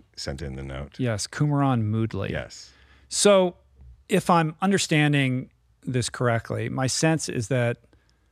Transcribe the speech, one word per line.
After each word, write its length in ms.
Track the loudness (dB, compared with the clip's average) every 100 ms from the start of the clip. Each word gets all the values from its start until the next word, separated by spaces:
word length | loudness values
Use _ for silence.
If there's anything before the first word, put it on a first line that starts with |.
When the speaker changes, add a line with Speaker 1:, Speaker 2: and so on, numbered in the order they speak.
| _ -14
Speaker 1:
sent 260 | -10 -10
in 120 | -10 -10
the 80 |
note. 320 | -10 -10 -12 -6
Speaker 2:
Yes, 260 | -4 -4 -6
Kumaran 540 | -2 0 2 2 2
Moodley. 460 | 0 0 -2 -4 -4
Speaker 1:
Yes. 420 | -6 -8 -14 -20 _ _ _ -8
Speaker 2:
So 460 | 2 6 6 4 -2 _ _ -20 -18 -2
if 200 | 0 4
I'm 260 | 4 2 0
understanding 880 | 0 0 2 2 4 2 2 -2 -6 _ _ _
this 240 | -4 -2 -2
correctly, 600 | -2 0 0 -2 -6 -4
my 160 | -4 -2
sense 400 | 2 2 2 -2
is 180 | -4 -2
that 300 | 0 0 -4 _ _ _ _ _